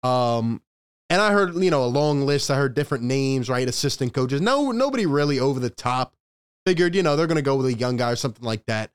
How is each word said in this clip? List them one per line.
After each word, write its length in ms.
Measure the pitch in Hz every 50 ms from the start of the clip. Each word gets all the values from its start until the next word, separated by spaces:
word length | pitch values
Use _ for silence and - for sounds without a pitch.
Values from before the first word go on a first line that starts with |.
| -
Um, 580 | 127 127 127 123 120 117 117 113 117 117 - _ _ _ _ _ _ _ _ _ _
and 140 | 165 185 208
I 100 | 214 202
heard, 220 | 208 202 180 170
you 140 | 170 185 185
know, 140 | 160 143 127
a 20 |
long 340 | 123 120 143 147 151 147 143
list. 300 | 139 139 143 143 - -
I 60 | 143
heard 180 | 131 143 135 120
different 300 | 147 139 - 147 123 117
names, 440 | 123 131 139 135 135 135 131 123 113
right? 180 | 127 123 127
Assistant 460 | 127 120 - - 143 - - 135 123 -
coaches. 300 | 139 131 123 139 139 175
No, 300 | 220 262 285 294 269 240
nobody 340 | 226 262 285 277 254 214
really 340 | 165 139 143 147 147 147 131
over 180 | 127 135 139 131
the 120 | 123 120
top. 440 | - - - 127 123 127 127 - _ _ _ _ _ _ _ _ _ _ _
Figured, 280 | 185 185 165 180 175 170
you 80 | 190 185
know, 140 | 156 147
they're 100 | 147 165
gonna 140 | 160 160 156
go 160 | 143 139 139
with 80 | 135 135
a 80 | 131 127
young 240 | 110 123 123 127
guy 160 | 120 123 120 120
or 40 |
something 280 | 117 - 135 110 - 120
like 220 | 117 113 107 _
that. 240 | - 113 110 110 - _